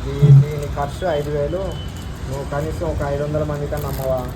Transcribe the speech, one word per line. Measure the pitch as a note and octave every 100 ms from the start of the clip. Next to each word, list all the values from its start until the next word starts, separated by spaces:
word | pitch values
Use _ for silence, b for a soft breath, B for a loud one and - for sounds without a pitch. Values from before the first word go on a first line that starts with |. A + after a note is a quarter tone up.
దీ-, | C3 C#3 D3 C#3
దీని | C#3 D3+ C#3+ -
ఖర్చు | C#3+ - F3+ D3+
ఐదు | D3 D3
వేలు, | C#3+ F3+ F#3+ D3+ - - - - C3+
నువ్వు | C#3 C3+
కనీసం | C#3+ D#3 - E3
ఒక | D3 D3
ఐదు | C#3+ D3
వందల | D3+ D3+
మంది | D3 D3
కన్నా | D3+ C#3
నమ్మవా | C3+ C3 B2+ B2+